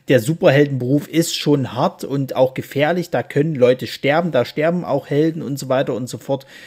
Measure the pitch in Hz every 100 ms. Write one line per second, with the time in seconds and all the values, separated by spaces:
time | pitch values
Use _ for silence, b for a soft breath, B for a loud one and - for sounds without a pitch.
0 | - 135 113 170 180 139 147 135 123 143
1 | - 156 165 - 156 147 117 104 170 -
2 | - 139 135 101 131 - - 135 151 180
3 | 165 127 - 147 156 143 123 127 139 -
4 | 139 151 175 131 120 - 156 180 160 139
5 | - 143 160 160 120 139 131 131 139 117
6 | 123 120 - 180 - B